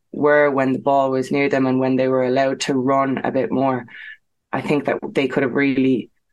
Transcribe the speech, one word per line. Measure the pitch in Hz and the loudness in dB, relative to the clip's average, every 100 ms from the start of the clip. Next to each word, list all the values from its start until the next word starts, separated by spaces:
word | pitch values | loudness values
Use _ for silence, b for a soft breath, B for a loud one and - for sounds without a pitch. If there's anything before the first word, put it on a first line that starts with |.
| _ | _
were | - 147 147 147 | 0 4 4 4
when | 135 131 | 2 0
the | 120 | 0
ball | 139 139 135 | 0 2 2
was | 131 127 | -2 -2
near | 143 139 | -2 0
them | 135 131 | 0 0
and | 131 | 0
when | 131 | 0
they | 131 131 | 0 0
were | 131 | 0
allowed | 127 131 135 135 | 0 0 0 -2
to | - | -2
run | 135 127 135 135 123 | 0 2 2 0 -2
a | - | -2
bit | 131 113 | -2 0
more, | 127 135 123 120 B B B _ _ - | 0 0 -2 -6 B B B _ _ -8
I | 131 | -6
think | 196 147 - | -2 -2 0
that | - - | -4 -4
they | 151 131 | -2 0
could | 139 | 0
have | 131 | 0
really | 139 139 131 131 123 - _ _ | 0 0 2 2 0 -2 _ _